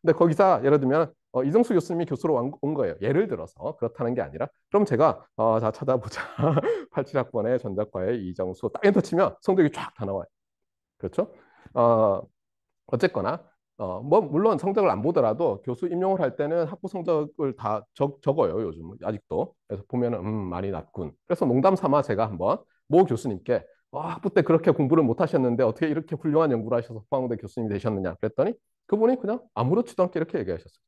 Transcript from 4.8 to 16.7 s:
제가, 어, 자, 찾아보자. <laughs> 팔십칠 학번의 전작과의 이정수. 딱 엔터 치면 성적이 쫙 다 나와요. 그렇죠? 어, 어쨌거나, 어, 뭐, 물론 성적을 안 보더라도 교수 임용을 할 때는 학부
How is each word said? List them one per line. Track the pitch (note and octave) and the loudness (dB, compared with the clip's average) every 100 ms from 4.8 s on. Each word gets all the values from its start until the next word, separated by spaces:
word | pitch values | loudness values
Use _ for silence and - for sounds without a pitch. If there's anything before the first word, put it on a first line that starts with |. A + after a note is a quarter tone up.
제가, | G3+ A#2 D3+ - _ - | 2 4 4 2 _ 0
어, | A2 A2+ | 2 2
자, | A2 | 0
찾아보자. | - C3+ C3 - - - - | -2 -2 -2 -2 -12 -12 -2
<laughs> | C#3 D3+ G#4+ A4 D4+ | 0 2 0 -4 -4
팔십칠 | - C3 C#3 | -6 -2 -4
학번의 | A#2+ A#2 G#2+ B2+ | -2 -2 0 -2
전작과의 | G#2+ F#2+ G#2 F#2+ F#2 A#2+ F#2 | -2 -6 -6 -4 -4 -4 -6
이정수. | F2 F#2 F#2 A2+ | -6 -6 -4 -8
딱 | - | 2
엔터 | G3+ G3+ | 2 2
치면 | - E3 F3+ - | 2 2 2 0
성적이 | - F#3+ D3+ | 0 4 2
쫙 | - - - | 0 -12 -8
다 | G2 | -6
나와요. | G2 - _ _ _ _ _ _ _ | -6 -8 _ _ _ _ _ _ _
그렇죠? | G2 - G#3+ - _ _ - | -6 -4 -4 -8 _ _ -6
어, | B2 A#2 A2+ G#2+ G2 - _ _ _ _ _ - | 2 4 6 4 2 -6 _ _ _ _ _ -6
어쨌거나, | B2 F#3 - F#2+ E3+ _ _ _ - | 0 0 0 -4 -4 _ _ _ -10
어, | G2 F#2 | -8 -8
뭐, | C3+ F#3 | 2 2
물론 | D#3+ D3 G#3 D#3+ | 4 0 2 0
성적을 | F#3+ G3+ F#3 | 0 2 2
안 | G2 | 2
보더라도 | C3 F3 A#2 G#2+ E3 G2 | 0 2 0 2 -2 -2
교수 | - B2 F3+ | -6 -6 -4
임용을 | F3 F#3+ F#3+ | -2 0 0
할 | C#3+ - | -2 -2
때는 | D3 E3+ | -2 -2
학부 | D#3+ | -2